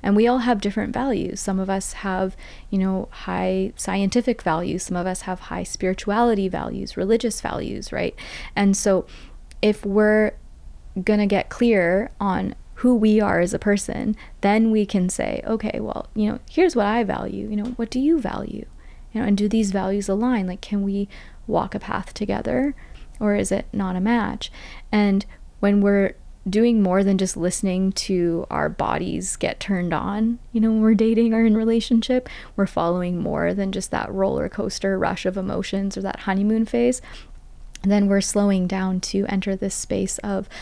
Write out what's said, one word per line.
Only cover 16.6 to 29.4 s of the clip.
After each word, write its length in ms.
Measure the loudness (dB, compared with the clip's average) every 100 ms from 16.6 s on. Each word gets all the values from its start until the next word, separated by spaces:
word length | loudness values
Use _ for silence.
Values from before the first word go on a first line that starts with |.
| 2
what 120 | 4 2
I 180 | 2
value. 440 | 0 -2 -4 -6 -4
You 60 | -4
know, 140 | -4
what 180 | -6 -4
do 100 | 0
you 180 | 2 2
value? 460 | 0 -6 -6 -8 -12 -16 -20 -18 -8
You 80 | -4
know, 60 | 2
and 100 | 2
do 140 | 4
these 200 | 2 2
values 380 | 0 0 -2 0
align? 380 | 0 2 0 -2
Like, 160 | -6
can 200 | -4 -2
we 260 | 0 -2 -4 -8 -18 -16 -2
walk 280 | -2 0
a 40 | -6
path 360 | -6 -6 -6
together, 600 | -6 -4 -2 0 0 0 -4 -14 -18 -16 -2
or 140 | 0
is 180 | 2 0
it 140 | -2 -4
not 260 | -4 -2 0
a 40 |
match?" 500 | 2 2 0 -4 -10 -14 -16 -16 -2
And 360 | 2 4 2 0 -12 -20 -2
when 240 | 2 4
we're 320 | 6 4 2 -2 -18 -10 -2
doing 340 | 4 4 6
more 220 | 4 4
than 140 | 4 4
just 180 | 2 0
listening 560 | -2 0 0 2 0
to 540 | 0 0 2 2 0 -2
our 200 | -2 -2
bodies 680 | -2 -2 -2 -2 -4 -6
get 240 | -4